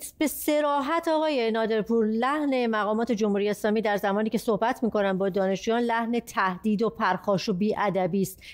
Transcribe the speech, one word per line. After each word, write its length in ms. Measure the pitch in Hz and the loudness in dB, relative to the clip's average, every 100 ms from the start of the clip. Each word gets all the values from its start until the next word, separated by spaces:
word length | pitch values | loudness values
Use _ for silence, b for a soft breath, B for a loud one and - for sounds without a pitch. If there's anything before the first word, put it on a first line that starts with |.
| - - | -4 -4
به 100 | 302 | -4
صراحت 800 | - - 302 294 285 269 330 330 | -2 0 2 2 0 0 0 0
آقای 440 | 311 311 269 226 | 2 2 2 0
نادرپور، 540 | 226 226 220 214 226 214 | 0 0 0 2 2 2
لحن 600 | 226 254 302 285 254 233 | 0 0 0 0 0 0
مقامات 440 | 214 202 220 233 | 0 0 0 0
جمهوری 380 | 208 214 202 208 | 0 2 2 0
اسلامی 320 | 196 214 220 | 0 0 0
در 160 | 208 202 | 0 0
زمانی 320 | 202 202 220 | 0 0 0
که 80 | 226 | -2
صحبت 460 | - 202 226 254 | 0 0 0 0
می‌کنن 340 | 220 214 196 185 | -2 0 0 0
با 120 | 196 | 0
دانشجویان، 520 | 190 190 185 220 233 | 0 0 0 0 0
لحن 380 | 240 226 226 240 | 0 0 -2 -4
تهدید 640 | 233 226 190 180 214 208 | -4 -2 0 0 0 0
و 80 | 220 | 0
پرخاش 600 | 226 202 185 - 190 - | 0 0 0 0 0 0
و 40 | |
بی‌ادبی 680 | 180 208 - 202 180 185 196 | 0 0 0 0 0 0 0
است. 180 | 185 - B | -4 -6 B